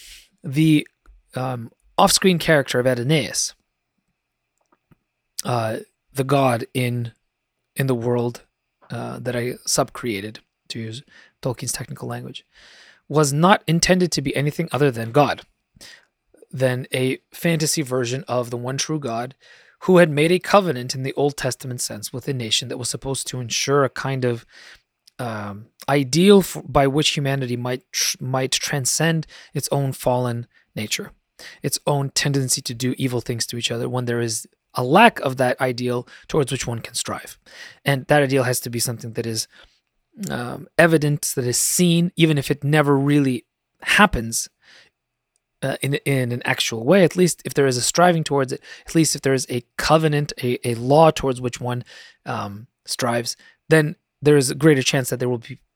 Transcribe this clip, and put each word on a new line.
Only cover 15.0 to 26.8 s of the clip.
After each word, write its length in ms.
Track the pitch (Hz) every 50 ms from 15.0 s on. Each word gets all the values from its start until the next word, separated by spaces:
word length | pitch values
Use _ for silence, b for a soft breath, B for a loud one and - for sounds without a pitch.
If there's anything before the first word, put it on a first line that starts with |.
| 113 113
God, 300 | 113 143 143 123 - - - _ _ _ _ _ _ _ B B B B B B B _ _ _ _ _ _ _
than 360 | - 127 131 127 127 127 135 - -
a 260 | 131 131 131 135 - _ _
fantasy 500 | - - - 175 165 156 156 147 - -
version 420 | 147 123 127 131 123 117 123 135 180 -
of 240 | 123 123 123 117
the 60 | 123 120
one 200 | 120 127 135 131
true 220 | - - 156 156
God 360 | 139 123 113 113 120 127 - _ b b b b b b b b
who 180 | - - 185 175
had 120 | 175 165
made 220 | 147 143 151 165
a 80 | 180 180
covenant 560 | - - - 202 196 175 139 123 123 127 -
in 80 | 131 131
the 100 | 135 -
Old 220 | - 139 147 139
Testament 460 | - - 131 120 - - 131 123 120
sense 320 | - - 117 104 104 - -
with 140 | 127 - -
a 60 | 139
nation 360 | 127 117 110 107 - 135 117
that 80 | - 131
was 120 | 120 -
supposed 380 | - - - 135 135 - - -
to 120 | - 127
ensure 440 | 123 113 - - - - 139 143 139
a 60 | 123
kind 340 | - - - 135 135 131 123
of, 220 | 123 120 113 - _ B B B B B B B B _ _ _ _ _ -
um, 480 | 127 117 110 107 101 101 101 104 113 - _ _ - -
ideal 520 | 139 147 139 127 123 160 180 202 202 196
f-, 180 | 180 - - - -
by 220 | - 123 143